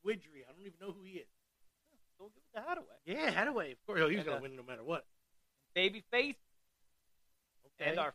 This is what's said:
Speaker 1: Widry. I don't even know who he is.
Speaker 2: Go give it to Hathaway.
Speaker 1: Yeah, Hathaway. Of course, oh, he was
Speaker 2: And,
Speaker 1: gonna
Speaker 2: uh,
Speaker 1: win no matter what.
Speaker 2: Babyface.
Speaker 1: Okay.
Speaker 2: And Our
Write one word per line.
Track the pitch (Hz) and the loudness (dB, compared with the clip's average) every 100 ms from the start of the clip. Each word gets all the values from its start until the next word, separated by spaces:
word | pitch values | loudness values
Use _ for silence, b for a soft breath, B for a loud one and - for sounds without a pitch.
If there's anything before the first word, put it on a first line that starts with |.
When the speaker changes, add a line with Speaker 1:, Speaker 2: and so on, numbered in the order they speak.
Speaker 1:
Widry. | 190 220 156 147 127 | -2 -2 -4 -20 -20
I | |
don't | 160 196 | -16 -18
even | 165 | -14
know | 196 | -12
who | 190 | -12
he | 190 180 | -12 -14
is. | 113 _ _ _ - _ _ 302 _ _ | -14 _ _ _ -20 _ _ _ _ _
Speaker 2:
Go | 202 | -20
give | _ _ | _ _
it | 214 | -8
to | 277 | -4
Hathaway. | 359 - - | -6 -6 -14
Speaker 1:
Yeah, | - 240 311 | -4 0 2
Hathaway. | 170 254 240 151 | 4 2 0 -4
Of | - - | -8 -4
course, | 175 | 2
oh, | 156 | 4
he | 170 | 4
was | |
Speaker 2:
And, | 156 | 0
Speaker 1:
gonna | 139 | -4
Speaker 2:
uh, | |
Speaker 1:
win | 135 131 | -6 -12
no | |
matter | 123 123 | -12 -10
what. | 127 160 - _ _ _ _ _ _ 175 | -4 -4 -6 _ _ _ _ _ _ 4
Speaker 2:
Babyface. | 190 208 - 247 285 - _ _ _ _ _ _ _ _ _ _ _ _ 139 - | 4 2 0 2 2 0 _ _ _ _ _ _ _ _ _ _ _ _ -20 -2
Speaker 1:
Okay. | 151 | 0
Speaker 2:
And | 165 | 2
Our | 151 | 0